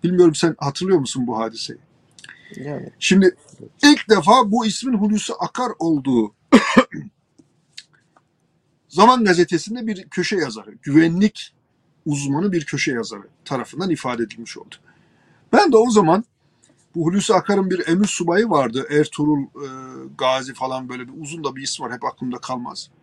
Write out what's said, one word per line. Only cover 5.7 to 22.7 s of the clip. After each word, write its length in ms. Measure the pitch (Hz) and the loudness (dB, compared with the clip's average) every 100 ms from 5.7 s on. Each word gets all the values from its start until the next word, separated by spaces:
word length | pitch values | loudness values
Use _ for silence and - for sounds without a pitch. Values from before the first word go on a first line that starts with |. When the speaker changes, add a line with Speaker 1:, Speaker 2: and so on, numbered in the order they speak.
| - | -2
Speaker 1:
olduğu 560 | 165 151 135 120 107 _ _ | -2 0 2 0 0 _ _
<clears throat> 100 | 254 - - - 156 143 _ _ _ _ _ _ - _ _ _ _ _ _ _ _ _ _ _ | 4 6 0 0 -8 -16 _ _ _ _ _ _ -20 _ _ _ _ _ _ _ _ _ _ _
Zaman 360 | - 220 254 | 4 6 6
Gazetesi'nde 600 | 208 175 175 165 202 240 226 | 4 4 2 0 -4 -8 -6
bir 220 | 190 - | -8 -8
köşe 280 | - 175 196 | -6 -2 -2
yazarı, 380 | 139 110 104 - | -4 -8 -16 -14
güvenlik 720 | 147 143 165 170 208 - - _ _ _ _ _ - | 2 4 4 4 0 0 -20 _ _ _ _ _ -6
uzmanı 460 | 143 139 143 202 | -4 -2 -2 0
bir 120 | 175 | -2
köşe 280 | 147 143 - | -4 -4 -2
yazarı 360 | 123 107 104 101 _ | -4 -6 -12 -18 _
tarafından 460 | - 135 113 139 190 | -6 -6 -6 -6 -4
ifade 320 | 160 127 120 | -4 -4 -6
edilmiş 360 | 110 - 113 - | -6 -8 -16 -18
oldu. 160 | - - _ _ _ _ _ _ _ | -20 -20 _ _ _ _ _ _ _
Ben 200 | - 392 | 4 6
de 40 | 220 | 4
o 140 | 247 | 6
zaman 340 | 214 165 185 - _ _ _ _ _ _ | 4 4 2 0 _ _ _ _ _ _
bu 120 | 170 160 | -4 -2
Hulusi 280 | 196 - | -2 2
Akar'ın 360 | 190 - 202 190 | 0 2 0 0
bir 180 | 185 160 | -4 -2
emir 180 | 175 208 | 0 0
subayı 440 | - 170 175 233 | -2 0 0 2
vardı. 360 | 156 123 123 127 | 0 0 -4 -2
Ertuğrul, 520 | 147 147 - 147 147 | 0 0 -2 -2 -2
e, 240 | 139 - 139 131 131 131 131 139 | -4 -12 -16 -14 -16 -16 -18 -4
Gazi 360 | 131 131 131 | -2 -2 -4
falan 340 | 127 131 131 123 | -8 -6 -6 -8
böyle 200 | 123 123 | -12 -14
bir 40 | 147 | -14
uzun 240 | 147 165 | -14 -8
da 120 | 143 131 | -8 -6
bir 60 | |
isim 220 | 135 - | -10 -8
var. 80 | 127 | -8
Hep 120 | 120 | -8
aklımda 340 | 127 - 127 120 | -8 -8 -10 -10
kalmaz. 520 | - 127 123 | -10 -10 -10